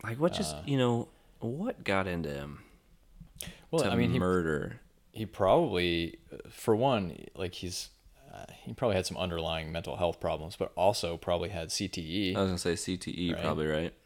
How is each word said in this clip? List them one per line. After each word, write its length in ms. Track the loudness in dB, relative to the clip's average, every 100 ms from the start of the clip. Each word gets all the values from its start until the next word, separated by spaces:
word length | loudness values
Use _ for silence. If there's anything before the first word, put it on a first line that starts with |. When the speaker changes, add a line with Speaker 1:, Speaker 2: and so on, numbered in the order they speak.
Speaker 1:
Like, 160 | -8 0
what 120 | 0
just, 220 | 0 -4
Speaker 2:
Uh, 80 | -4
Speaker 1:
you 140 | 0 4
know, 300 | 4 4 0 -10 -20 -8
what 420 | -6 -4 -4 -4
got 240 | 0 0 0
into 220 | -2 -2
him 320 | -4 -8 -12 -18 -20 _ -20 _ -20 -18 -14 -14 -14 -4
Speaker 2:
Well, 100 | 0
Speaker 1:
to 80 | 2
Speaker 2:
I 60 | 4
mean, 160 | 4
he, 80 | 4
Speaker 1:
murder? 580 | 4 4 2 0 -2 -10 -18 _ _
Speaker 2:
he 160 | -10 -8
probably, 960 | 2 6 6 4 2 2 2 0 -6 -16 -16 -16
for 280 | -4 2 4
one, 500 | 4 2 0 -6 -12
like, 200 | -8 -6
he's, 340 | -6 -8 -8 -10 -14 -20 -20 -20
uh, 140 | -18 -16 -16
he 80 | -14
probably 240 | -2 2 2
had 100 | 0
some 100 | -2
underlying 540 | -2 0 -2 -2 -4
mental 240 | -6 -6
health 240 | 0 0 2
problems, 380 | -2 -2 -4 -4
but 160 | -4 4
also 400 | 4 4 0 -2
probably 340 | 0 0 0
had 200 | -4 -4
C 160 | -2 -4
T 440 | -4 -4 0 0
E. 20 |
Speaker 1:
I 60 | 2
was 80 | 2
gonna 100 | 0
say 160 | 0
C 220 | -2 -2 -4
T 160 | -4
E, 200 | -4 -2
Speaker 2:
Right? 80 | 0
Speaker 1:
probably, 220 | -2 0 0
right? 260 | 0 -2 -6